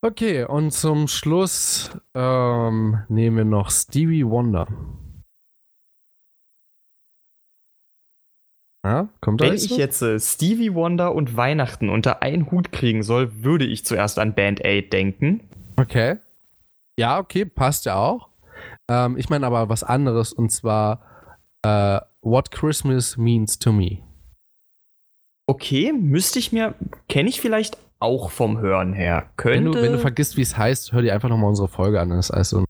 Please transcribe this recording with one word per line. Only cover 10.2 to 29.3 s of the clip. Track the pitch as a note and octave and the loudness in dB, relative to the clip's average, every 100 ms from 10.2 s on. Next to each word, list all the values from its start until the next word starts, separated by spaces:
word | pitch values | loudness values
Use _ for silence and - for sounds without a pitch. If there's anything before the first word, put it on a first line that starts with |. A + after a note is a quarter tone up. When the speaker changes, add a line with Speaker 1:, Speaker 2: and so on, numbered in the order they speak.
| - - D#3+ A3+ A3+ | -2 0 0 0 0
Speaker 2:
Wonder | F3 E3 F3 F3 | 0 0 0 0
und | E3+ C#3 A2+ | 0 -2 0
Weihnachten | B2 D3+ B2+ - G#2 | 0 0 -2 -2 -2
unter | G2+ A#2+ - | 2 0 0
einen | - D#3+ D3+ | -2 -2 -2
Hut | F3+ F3+ | -2 -2
kriegen | - B2 A2 | -2 0 0
soll, | G#2+ A#2+ B2+ G#2+ | 0 0 0 -2
würde | A#2 E3 C3 | 0 0 0
ich | A2 | -4
zuerst | - A2 G#2 - | -4 -2 -2 -2
an | G#2+ | -2
Band | G#2 G2+ G2+ | 2 0 0
Aid | - G2+ F#2+ | 0 0 0
denken. | G2 F#2+ F#2+ C#3+ G#3+ - - - - | -2 0 0 0 0 -4 -20 -8 -2
Speaker 1:
Okay. | C3 B2 A#2 G3+ _ _ _ _ _ _ _ - | 0 2 0 -2 _ _ _ _ _ _ _ -2
Ja, | A#2 D3+ | 0 0
okay, | F#3+ F3+ | -2 -4
passt | G3 - C3 D3 | -4 0 0 0
ja | - F#2+ | -2 0
auch. | A#2 A#3+ - _ _ - - - - | 0 -2 -8 _ _ -20 -20 -20 -2
Ähm, | A#2+ B2 B2+ | 0 0 -2
ich | C3 | -2
meine | D3 C3 | 0 0
aber | A#2+ A2 | 0 0
was | A2+ | -2
anderes, | - B2+ C#3 A#2 A2+ | 0 0 2 0 -2
und | - A#2 | 0 -2
zwar, | - A2+ G#2+ G#2+ A2+ - - - - _ _ | 0 0 0 0 -2 -8 -20 -20 -20 _ _
äh, | G#2+ G#2 G2+ G2 - _ | 0 2 2 0 -4 _
What | - B2 C3+ | 0 0 0
Christmas | - D3+ D3+ C#3+ C3 A#2+ - | -2 -2 -2 0 0 -2 -2
Means | A#2 A#2 G#2+ - | 2 2 0 0
to | - | 2
Me. | G#2+ F2+ F#2 - - - _ _ _ _ _ _ _ _ _ _ _ - | 4 2 -2 -14 -20 -20 _ _ _ _ _ _ _ _ _ _ _ -4
Speaker 2:
Okay, | C3 - C3+ G#3 | -4 0 0 0
müsste | D4+ E3 C#3+ F#3+ C4 | 0 2 2 0 -2
ich | - | -2
mir, | A3+ A3 - F#3+ - _ | -2 -2 -6 -12 -14 _
kenn | - F3 | 0 0
ich | C4 | 0
vielleicht | A#3+ A3 A3 - _ _ | 0 0 -2 -8 _ _
auch | A2+ B2+ F#2+ | -2 -2 -4
vom | - A#2 A2 | -2 -2 0
Hören | G2+ F#2+ F#2 | 0 0 0
her. | G2 F2 E2+ - | -2 0 -2 -4